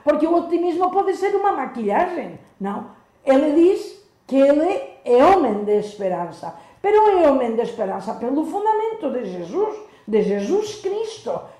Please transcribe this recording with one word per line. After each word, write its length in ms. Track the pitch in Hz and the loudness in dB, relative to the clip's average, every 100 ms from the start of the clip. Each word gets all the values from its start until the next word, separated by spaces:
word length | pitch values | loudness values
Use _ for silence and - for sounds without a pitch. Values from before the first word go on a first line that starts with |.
Porque 240 | 285 302 330 | 0 2 2
o 80 | |
optimismo 560 | 339 - 349 349 339 359 | 2 0 0 0 0 0
pode 240 | 381 392 | 0 0
ser 240 | 370 392 403 | 0 0 0
unha 160 | 403 | 0
maquillaxe, 880 | 320 254 240 208 220 359 339 190 160 - - | -2 -4 -6 -2 0 0 -4 -10 -14 -20 -10
non? 400 | 196 220 - - _ _ | -8 -8 -12 -20 _ _
Ele 320 | - 269 302 | 2 2 2
diz 460 | 302 339 415 - - _ _ - | 4 4 2 -4 -16 _ _ -2
que 60 | 269 | 4
ele 440 | 277 294 339 392 - - | 4 4 2 -2 -8 -10
é 200 | 247 240 | 0 4
homem 400 | 311 392 262 208 | 6 4 2 -2
de 120 | 208 208 | 0 0
esperanza, 720 | - - 196 170 170 - - - - _ | -2 -6 -4 -4 -6 -10 -14 -14 -20 _
pero 280 | 403 415 427 | 2 4 6
é 200 | 370 311 | 4 4
homem 280 | 262 233 220 | 4 0 -2
de 60 | |
esperanza 520 | 226 - 190 180 202 | -4 -4 -6 -6 -8
pelo 300 | 190 233 285 | -6 -4 -2
fundamento 680 | 311 403 415 427 440 440 285 | -2 -2 0 0 -2 -4 -6
de 140 | 240 202 | -6 -6
Jesus, 480 | 180 170 294 427 427 - _ - | -8 -8 -4 -4 -4 -14 _ -2
de 160 | 214 | 0
Jesus 540 | 180 202 202 392 427 - | 0 -2 -2 -2 -2 -6
Cristo, 560 | 381 415 453 - 226 - - - | -6 -6 -6 -8 -8 -8 -10 -20